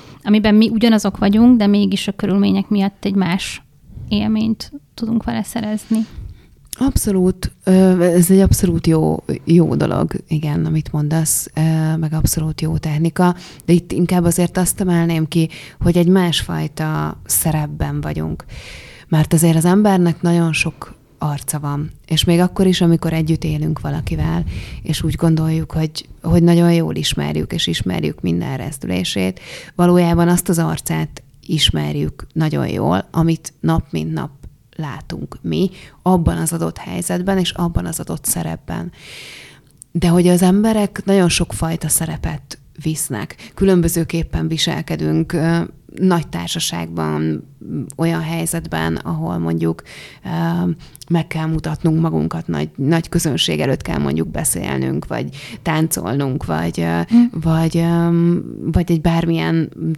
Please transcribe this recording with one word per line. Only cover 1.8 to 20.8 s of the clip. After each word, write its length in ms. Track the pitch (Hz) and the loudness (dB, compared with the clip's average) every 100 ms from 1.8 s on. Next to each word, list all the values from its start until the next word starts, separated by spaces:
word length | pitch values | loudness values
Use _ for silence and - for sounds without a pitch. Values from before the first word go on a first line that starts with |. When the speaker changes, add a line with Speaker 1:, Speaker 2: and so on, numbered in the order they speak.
| 196 190 - | 2 0 -4
Speaker 1:
a 40 | |
körülmények 560 | - 196 196 202 196 196 | -4 0 2 2 0 0
miatt 360 | 208 196 - | 0 0 -2
egy 100 | 240 | -2
más 460 | 196 185 180 - - _ _ - - - | 0 0 0 -4 -12 _ _ -20 -14 -4
élményt 640 | 208 214 220 220 214 - 285 _ | -2 0 0 0 -4 -8 -18 _
tudunk 300 | - 220 226 | -10 -4 -2
vele 180 | 240 226 | -2 -6
szerezni. 560 | 202 - 214 214 - 220 220 - - - _ _ - - | -6 -6 -4 -6 -2 -2 -2 -8 -16 -18 _ _ -14 -2
Speaker 2:
Abszolút, 720 | 269 - 220 190 180 - - - | 0 0 0 2 2 0 -6 -4
ö, 380 | - 185 190 185 | 4 6 6 6
ez 280 | 180 175 175 | 4 4 6
egy 100 | 190 | 6
abszolút 460 | 190 - 185 170 - | 6 4 2 0 2
jó, 300 | 160 156 160 - - | 2 2 0 -4 -6
jó 300 | - 170 156 | 4 6 6
dolog, 380 | - - 92 160 - - | 2 0 0 -2 -4 -4
igen, 360 | 156 156 165 160 | -4 -2 -2 0
amit 260 | 156 - | -2 -2
mondasz, 560 | 151 147 160 160 - - | -4 0 0 0 -2 -4
ö, 420 | - 160 160 156 156 | -2 0 2 0 -2
meg 160 | 160 | -2
abszolút 480 | 160 - - 156 151 | -2 -2 -2 -4 -4
jó 160 | 160 160 | -4 -2
technika, 560 | 156 147 165 165 180 180 - - | -2 0 -2 2 0 0 -8 -10
de 80 | - | 2
itt 200 | 170 - | 2 2
inkább 320 | 110 170 180 | -2 0 2
azért 320 | 170 170 175 - | 2 2 0 0
azt 240 | 180 - | -2 -2
emelném 480 | 185 170 170 160 156 | 0 0 0 0 -2
ki, 200 | 170 160 - - - | 0 -2 -4 -18 -2
hogy 160 | 170 175 | 2 4
egy 120 | 175 | 6
másfajta 1120 | 190 175 139 - 160 156 - 156 156 151 - | 4 4 0 -2 -4 -6 -4 -4 -2 -4 -8
szerepben 760 | - - 156 156 151 151 147 147 | -4 -2 0 0 -4 -4 -4 -4
vagyunk. 440 | 147 156 160 151 - - - - - - - | -6 -6 -6 -8 -12 -16 -16 -18 -20 -16 0
Mert 240 | 156 151 | 2 4
azért 240 | 165 165 160 | 4 4 4
az 80 | |
embernek 560 | 175 190 214 190 175 160 | 4 4 6 4 4 2
nagyon 300 | 175 170 165 | 2 2 2
sok 420 | 156 165 - | 0 -4 -6